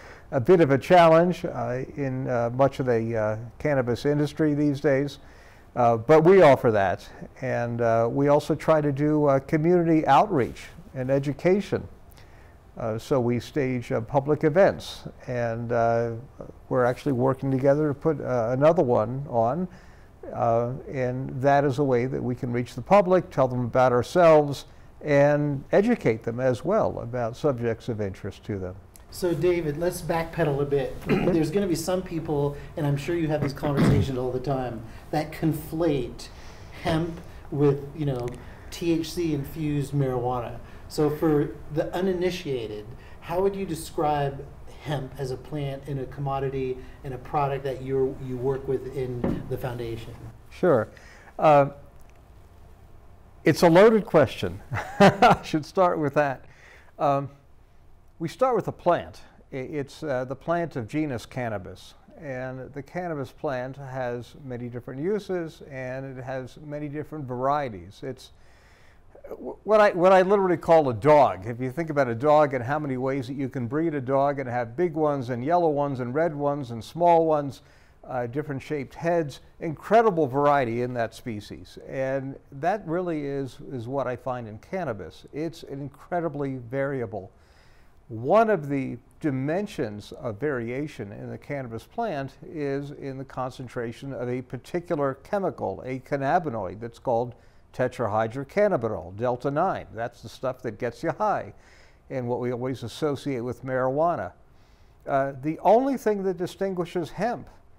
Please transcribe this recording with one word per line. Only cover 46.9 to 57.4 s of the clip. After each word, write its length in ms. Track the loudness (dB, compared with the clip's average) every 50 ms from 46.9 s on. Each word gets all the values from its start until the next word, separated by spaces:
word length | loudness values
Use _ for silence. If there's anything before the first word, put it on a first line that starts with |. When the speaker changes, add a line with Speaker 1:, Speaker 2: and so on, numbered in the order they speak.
| -16 -14 -12
Speaker 2:
and 100 | -12 -12
a 40 | -12
product 440 | -10 -4 -2 -2 0 -2 -2 -4
that 220 | -4 -6 -6 -6 -4
you're, 280 | -2 0 0 0 0 -2 -6 -8
you 100 | -8 -6
work 300 | -4 -2 -2 -2 -2 -2
with 300 | -4 -4 -4 -4 -6 -8
in 480 | -6 -6 -6 -4 -4 -4 -2 -4 -4 -6 -6
the 80 | -6
foundation? 560 | -6 -6 -6 -6 -8 -8 -8 -8 -10 -10 -12 -14 -16 -16 -18 -18 -20 -20 -20
Speaker 1:
Sure. 380 | -6 0 2 4 4 4 2 0 -6 -16 -20 -20 -20 -20 -20 -16 -4 2
Uh, 280 | 6 8 8 8 6 4 0 -10 -18 -20 -20 -20 -20 -20 -20 -20 -20 -20 -20 -20 -20 -20 -20 -20 -20 -20 -20 -20 -20 -20 -20 -20 -20 -20 -20 -20 -20 -20 -10 -2 0
it's 180 | 0 4 6
a 80 | 6 8
loaded 340 | 10 10 10 10 8 6 4
question. 560 | 4 6 6 6 4 2 -2 -6 -6 -6 -8 -10
<laughs> 60 | -8 -8 -8 -6 -2 4 6
I 400 | 6 8 8 8 6 6 6 4 0
should 200 | -2 -4 -4 -4
start 360 | -2 2 2 4 4 4 2
with 140 | 0 0 2
that. 320 | 2 2 2 0 -6 -10 -18 -20 -20 -20 -20 -20 -20 -20 -16 -6 -2
Um, 320 | 0 2 2 0 -2 -6 -10 -18